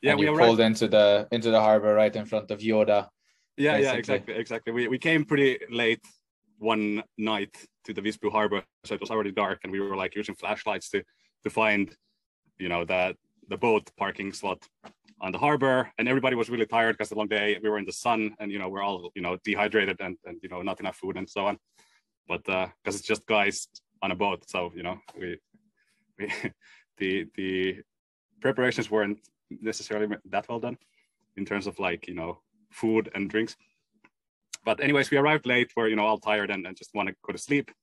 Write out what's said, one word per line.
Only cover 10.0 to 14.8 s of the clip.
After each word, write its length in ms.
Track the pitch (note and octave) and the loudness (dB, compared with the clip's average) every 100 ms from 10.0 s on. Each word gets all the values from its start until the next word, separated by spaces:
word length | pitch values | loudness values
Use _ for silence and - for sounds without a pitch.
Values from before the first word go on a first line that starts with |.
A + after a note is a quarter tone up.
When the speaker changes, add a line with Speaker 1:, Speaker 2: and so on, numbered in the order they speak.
| F#2 | -6
Speaker 1:
using 200 | G2+ G#2+ | -6 -8
flashlights 560 | F#2+ F2 G#2+ - G2 - | -8 -6 -4 -4 -6 -4
to, 120 | G2+ - _ _ _ | -6 -6 _ _ _
to 40 | G#2+ | -6
find, 480 | - A2 G#2 G2 - _ _ _ _ _ _ | 0 2 2 0 -6 _ _ _ _ _ _
you 100 | F#2 | -4
know, 160 | F2 | -4
the, 320 | E2+ F#2 F#2 F#2 _ _ _ | -2 0 0 -4 _ _ _
the 80 | F#2+ | -2
boat 340 | A#2+ G#2+ - _ | 2 2 0 _
parking 340 | G2 F#2 G2 | -6 -4 -8
slot 260 | F#2+ G2+ F2+ - _ | -6 -6 -6 -10 _